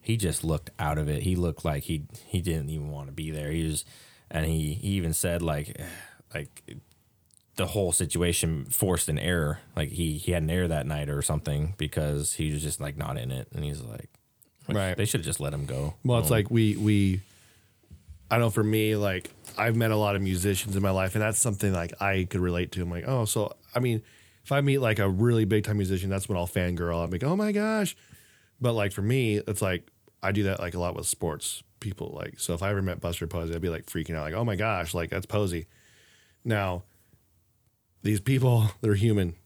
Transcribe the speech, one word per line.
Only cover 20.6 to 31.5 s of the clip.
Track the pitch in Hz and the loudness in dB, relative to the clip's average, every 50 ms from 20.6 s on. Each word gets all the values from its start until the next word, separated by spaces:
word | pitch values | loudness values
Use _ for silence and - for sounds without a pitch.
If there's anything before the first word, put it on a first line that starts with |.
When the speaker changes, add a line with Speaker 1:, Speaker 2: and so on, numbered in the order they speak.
| - 104 95 | -2 -2 -2
Speaker 2:
in | 98 | 0
my | 98 98 | 2 2
life, | 95 95 95 92 90 | 2 2 0 0 0
and | 110 | 0
that's | 107 107 110 - | 0 0 2 2
something, | - 120 101 98 - 101 | 0 0 0 0 0 0
like, | 95 87 85 85 - - | 0 0 -2 -4 -4 -2
I | 98 98 98 95 92 90 | 0 0 2 2 0 0
could | - 95 | 0 0
relate | 90 90 87 87 90 - | 0 2 0 0 -2 -2
to. | - 92 | -4 -4
I'm | 87 87 | -4 -4
like, | 85 87 - 127 | -4 -6 -4 -2
"Oh, | 135 127 113 | 0 0 0
so, | 101 - 113 104 - - _ _ _ - | 0 0 0 0 -2 -4 _ _ _ -4
I | 123 | -2
mean, | 127 127 117 107 - - - - - - _ _ _ | 0 0 0 -2 -4 -8 -20 -20 -20 -20 _ _ _
if | - | 0
I | 143 139 | 0 2
meet, | 143 143 135 139 | 4 4 2 4
like, | 127 113 107 95 | 4 2 4 4
a | 101 98 | 4 2
really | 92 92 113 120 117 113 110 | 4 4 4 4 6 4 4
big | 95 110 107 101 | 4 4 2 2
time | 107 107 104 | 2 0 0
musician, | 98 92 98 90 95 95 | 2 0 0 0 0 0
that's | 98 98 95 - | -2 -2 -2 -2
when | 104 90 | -2 -2
I'll | 87 | -2
fangirl. | 85 - 98 90 90 90 85 87 85 85 85 85 | 0 0 0 0 0 0 0 0 0 0 0 -2
I'm | 85 | -2
like, | 90 87 120 | -2 -2 0
'Oh | 143 175 | 0 0
my | 196 214 214 | 0 0 0
gosh.'" | 202 208 208 220 220 220 202 175 - _ - - - - - _ _ _ _ _ _ _ | 0 0 0 0 0 0 0 -2 -2 _ -18 -20 -20 -20 -20 _ _ _ _ _ _ _
But, | 123 123 117 | 0 2 2
like, | 110 101 101 | 2 0 0
for | - - | 0 0
me, | 98 107 127 135 123 110 104 104 | 0 2 2 4 4 4 2 2
it's | - - 104 - | 0 -2 -2 0
like, | 104 95 90 87 - - _ _ _ - _ _ | 0 0 0 -2 -4 -8 _ _ _ -20 _ _
I | - 95 | -2 0
do | 101 104 101 | 2 2 2
that, | 95 95 - | 2 0 0
like, | - 87 87 | -4 -4 -2
a | 90 | -2
lot | 87 87 87 | -2 -2 -2
with | - 85 | -4 -4
sports | - - - - 82 76 73 - - | -4 -4 -2 -2 -4 -4 -4 -6 -8